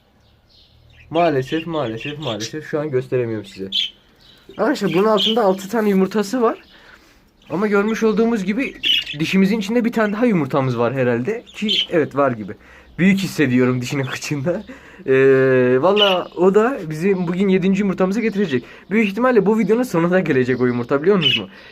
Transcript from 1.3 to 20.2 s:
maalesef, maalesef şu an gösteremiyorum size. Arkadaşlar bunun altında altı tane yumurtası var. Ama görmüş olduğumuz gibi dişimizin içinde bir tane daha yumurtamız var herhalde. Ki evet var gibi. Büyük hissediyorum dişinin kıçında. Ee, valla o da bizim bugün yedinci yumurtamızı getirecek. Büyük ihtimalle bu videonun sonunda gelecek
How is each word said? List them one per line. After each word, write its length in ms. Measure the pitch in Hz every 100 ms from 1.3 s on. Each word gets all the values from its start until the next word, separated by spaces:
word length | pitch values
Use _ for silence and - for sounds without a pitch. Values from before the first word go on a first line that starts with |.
| 139 131 160 165
maalesef, 520 | 160 120 110 143 147
maalesef 480 | 143 107 110 156 151
şu 120 | 156
an 120 | 151
gösteremiyorum 540 | 127 127 127 117 113 98
size. 240 | - 95 - - - _ _ - - -
Arkadaşlar 440 | - 220 269 196
bunun 140 | 160 214
altında 360 | 214 196 226
altı 260 | 202 190 190
tane 200 | 233 214
yumurtası 520 | 190 190 214 202 254
var. 220 | 226 359 - - - - _ _ _ _ -
Ama 180 | 165 214
görmüş 360 | 202 214 220
olduğumuz 400 | 220 208 233 233
gibi 300 | 185 214 262 - - - - 147
dişimizin 400 | 165 190 190 226
içinde 260 | 190 240 226
bir 60 |
tane 220 | 226 214
daha 120 | 208 247
yumurtamız 540 | 180 135 147 131 120
var 140 | 120
herhalde. 500 | 135 123 117 127 226 -
Ki 220 | - 214 208 -
evet 260 | 165 127 131
var 160 | 139
gibi. 220 | 113 98 101 - - - -
Büyük 200 | 185 196
hissediyorum 600 | 170 - 139 123 127 127
dişinin 220 | 123 143
kıçında. 600 | 131 - - 147 135 190 208 - - - 185
Ee, 720 | 131 135 135 131 131 123 127
valla 460 | 165 208 202 180 - -
o 200 | 180 196
da 220 | 226 262 160
bizim 380 | 156 190 185 170
bugün 200 | 180 202
yedinci 320 | 185 185 190
yumurtamızı 400 | 202 175 185 208
getirecek. 420 | 220 202 190 127 - - -
Büyük 160 | 208 208
ihtimalle 380 | 196 254 240 180
bu 140 | 220
videonun 240 | 190 226
sonunda 360 | 247 165 175
gelecek 420 | 185